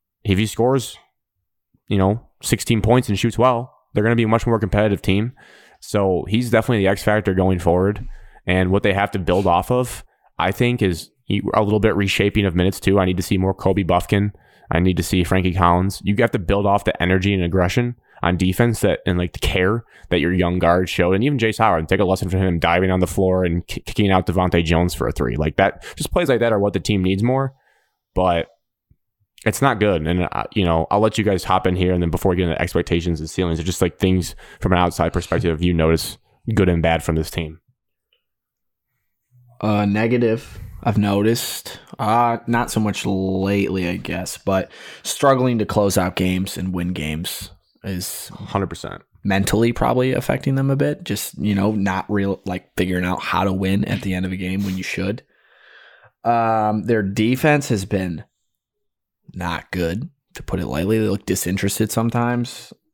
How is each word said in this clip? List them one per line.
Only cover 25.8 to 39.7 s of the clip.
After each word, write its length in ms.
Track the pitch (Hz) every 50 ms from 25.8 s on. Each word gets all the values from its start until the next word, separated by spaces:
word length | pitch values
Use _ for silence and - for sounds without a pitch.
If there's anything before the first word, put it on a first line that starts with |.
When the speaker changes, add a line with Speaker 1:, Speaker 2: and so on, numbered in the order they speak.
| - - -
Speaker 1:
just 160 | - - -
plays 160 | - 180 180
like 120 | 139 127 107
that 100 | 117 117
are 80 | 110 101
what 140 | 101 101 90
the 80 | 95
team 200 | - - 104 95 92
needs 200 | 92 95 95 113
more. 300 | 123 131 135 135 135 - _ _ _ _ _ _ _ _ _ _ _ -
But 340 | 92 92 90 87 85 - - _ _ _ _ _ _ _ _ _ _ _ _ _ _ _ _ _ - -
it's 160 | 113 - -
not 180 | 139 139 117 98
good. 260 | 104 104 92 80 76
And, 180 | 82 90 90 90 -
uh, 140 | - 53 - - -
you 120 | 104 92
know, 220 | 85 82 82 82 -
I'll 80 | - 104
let 180 | 110 110 -
you 60 | - 101
guys 220 | 104 98 90 -
hop 200 | - 92 92 -
in 120 | 95 90
here, 160 | 90 90 90 92
and 100 | 87 87
then 60 | 82
before 200 | 80 87 - 98
we 40 | 90
get 140 | 90 90 85
into 120 | 80 -
expectations 600 | 82 82 - 82 76 - - 87 85 90 82 76
and 80 | 78 80
ceilings, 300 | - - 92 85 82 80
it's 60 | 80
just, 160 | 92 90 -
like, 180 | 95 87 - -
things 360 | 101 92 92 92 85 - - - - - - -
from 140 | - 92 92
an 60 | 87
outside 340 | 90 87 - - 82 85 -
perspective 500 | 90 85 - 87 82 80 85 80 78 87
you 100 | 87 87
notice 440 | 80 80 80 82 80 - - - - _ _ _ _ - 117 110
good 140 | 101 95
and 160 | 90 87 82 80
bad 200 | 82 82 80 -
from 120 | - 80
this 160 | 80 82 -
team. 300 | - 90 82 76 80 - _ _ _ _ _ _ _ _ _ _ _ _ _ _ _ _ _ _ _ _ _ _ _ _ _ _ _ _ _ _ _ _ _ _ _ _ _ _ _ -
Speaker 2:
Uh, 240 | - 107